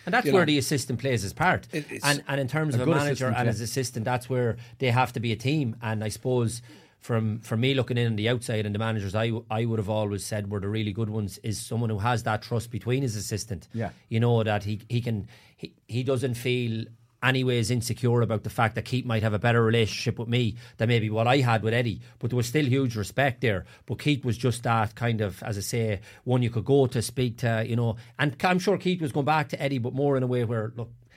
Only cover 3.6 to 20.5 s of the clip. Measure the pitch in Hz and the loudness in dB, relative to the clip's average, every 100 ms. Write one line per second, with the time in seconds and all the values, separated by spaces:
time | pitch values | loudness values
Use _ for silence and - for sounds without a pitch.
3.6 | 113 139 120 120 110 123 - 127 120 110 | -2 -4 -4 -4 -2 -2 0 0 0 -2
4.6 | - - 127 123 123 123 117 107 127 156 | -8 -2 2 4 2 0 -2 -2 0 0
5.6 | 127 110 113 110 107 - 131 123 113 - | 0 -2 -4 -2 -4 -4 0 2 0 -2
6.6 | - - - _ - 117 110 110 - 113 | -10 -20 -20 _ -4 0 0 -2 -4 0
7.6 | 131 135 120 120 117 107 107 123 123 110 | 2 2 0 0 0 0 0 0 -2 -2
8.6 | 107 101 113 110 98 104 117 113 - 110 | -2 -2 -2 -2 -2 0 0 -2 -4 -2
9.6 | 117 110 98 107 104 101 - 107 101 101 | 0 0 0 0 0 -2 -4 -6 -4 -4
10.6 | 98 110 107 98 110 110 104 - 120 101 | -2 -2 -2 -2 -4 -2 -6 -6 -6 -6
11.6 | - 113 117 107 113 120 120 107 - 120 | -4 -2 -2 0 0 0 0 -4 -2 -4
12.6 | - 104 117 131 135 104 - 104 - 95 | -4 -6 -2 -2 -2 -4 -6 -6 -6 -10
13.6 | - 113 110 - _ 113 120 117 107 104 | -10 -8 -8 -8 _ 0 4 4 2 0
14.6 | 101 107 - 120 120 110 - - - _ | -2 -6 -4 -4 -2 -4 -6 -14 -20 _
15.6 | - - - 117 131 131 135 120 127 123 | -18 -18 -8 -4 0 0 0 -2 -2 0
16.6 | 120 113 113 - _ _ 127 131 127 120 | 0 -4 -8 -14 _ _ 0 2 2 2
17.6 | 107 123 113 117 123 120 110 110 110 - | 2 0 -2 -2 2 2 2 0 -2 0
18.6 | 113 - - 127 120 113 110 104 123 117 | 0 0 -2 -4 0 0 0 2 2 4
19.6 | 113 117 107 - - 113 117 123 117 | 4 4 2 0 -4 -4 -2 0 0